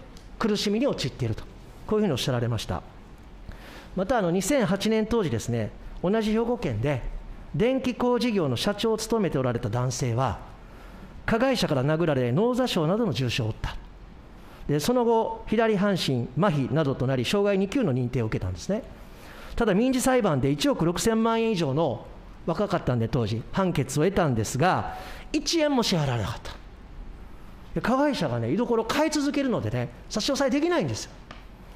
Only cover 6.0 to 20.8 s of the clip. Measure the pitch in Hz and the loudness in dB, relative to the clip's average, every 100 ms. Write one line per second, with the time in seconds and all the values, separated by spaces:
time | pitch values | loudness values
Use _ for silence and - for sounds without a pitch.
6 | 170 220 214 214 233 247 151 107 135 127 | 0 2 2 2 0 0 -2 0 0 0
7 | - - - - - 143 226 262 254 - | -4 -8 -10 -14 -6 0 2 2 0 0
8 | 247 247 240 202 147 117 208 202 226 214 | 2 2 2 2 2 0 0 0 0 0
9 | - 233 180 143 123 117 110 120 127 120 | 0 0 2 2 0 0 -2 -2 -2 -2
10 | 127 117 131 92 - - - - - - | 0 0 0 -2 -10 -18 -18 -18 -18 -18
11 | - - - 226 269 247 175 143 135 156 | -16 -8 0 2 4 2 2 2 2 4
12 | 170 135 123 131 233 247 247 185 156 214 | 4 2 2 4 2 2 2 2 2 2
13 | 226 113 127 - 110 - - - - - | 2 0 0 0 -2 -2 -4 -6 -12 -18
14 | - - - - - - - 147 147 247 | -18 -20 -20 -20 -18 -12 -2 0 2 4
15 | 233 226 - - - 220 226 208 202 185 | 6 4 2 -2 -2 2 4 4 2 2
16 | - 127 117 - 202 151 120 139 143 123 | 2 0 0 2 2 4 2 2 2 0
17 | 123 131 117 202 202 196 196 285 202 127 | 0 0 2 2 4 2 2 2 2 2
18 | 123 135 110 - 92 87 - 107 - - | 0 0 0 -2 -4 -6 -4 -4 -4 -16
19 | - - - - - - 226 190 254 254 | -18 -18 -18 -16 -8 0 4 6 4 4
20 | 262 254 208 139 135 151 285 240 | 4 4 4 4 2 2 2 2